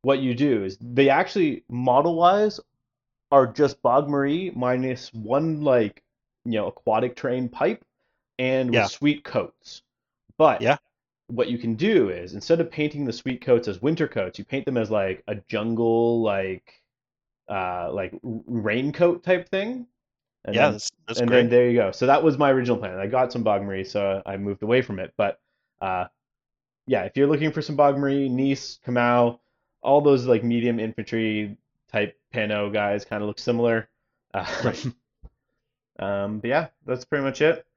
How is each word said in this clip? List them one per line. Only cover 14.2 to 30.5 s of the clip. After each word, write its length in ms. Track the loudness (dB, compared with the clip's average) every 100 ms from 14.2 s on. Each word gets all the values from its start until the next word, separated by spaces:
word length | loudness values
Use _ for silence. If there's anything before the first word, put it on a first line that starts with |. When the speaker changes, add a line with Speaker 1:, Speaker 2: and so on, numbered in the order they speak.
| -6 -8
Speaker 1:
you 80 |
paint 200 | -8 -6
them 120 | -2 -2
as, 140 | 0
like, 320 | 0 -2 -4 -8
a 80 | -10
jungle, 840 | _ -4 -2 0 2 4 2 2
like, 600 | 0 -2 -4 -8 _ _ _ _ _ _ _ _ -10
uh, 440 | -6 -4 -6 -6
like, 200 | -6 -8
r-, 60 | -10 -12 -12 -6
raincoat 760 | -6 -2 -2 -4 0 0 0
type 260 | 0 -2 -2
thing. 380 | -6 -4 -8 -14 _ _ _ _ _
And 120 | -4 2
Speaker 2:
Yeah, 60 |
Speaker 1:
then, 100 | 2
Speaker 2:
that's, 180 | 2 -10 _ -8
that's 140 | -2
Speaker 1:
and 80 | 4
Speaker 2:
great. 120 | 4
Speaker 1:
then 80 | 6
there 200 | 4 6
you 80 | 4
go. 140 | 0
So 140 | 0 2
that 140 | 4
was 120 | 4 4
my 140 | 4
original 260 | 4 2 -2
plan. 220 | -4 -6
I 80 | -2
got 240 | 0 0
some 140 | 0
Bog 180 | 0 0
Marie, 220 | -2 -6
so 360 | -4 -2 -2 -2 -6
I 100 | -8
moved 280 | -6 -6
away 180 | 0 0
from 160 | 0 -8
it. 160 | -10 -2
But, 240 | -2 -2 _ _ _ _
uh, 260 | -6 -4 -6 _ _ _ _ _ _ _ -2
yeah, 160 | -2
if 120 | -2 0
you're 120 | 2
looking 240 | 2 0
for 100 | -4
some 140 | -4 2
Bog 200 | 4 4
Marie, 320 | 0 0 0
Nice, 520 | 0 0 -2 -6 -14
Kamau, 540 | -4 0 4 4 2 0 _ _ _ _
all 180 | 2 4
those, 260 | 6 2 4
like, 160 | 2
medium 380 | 2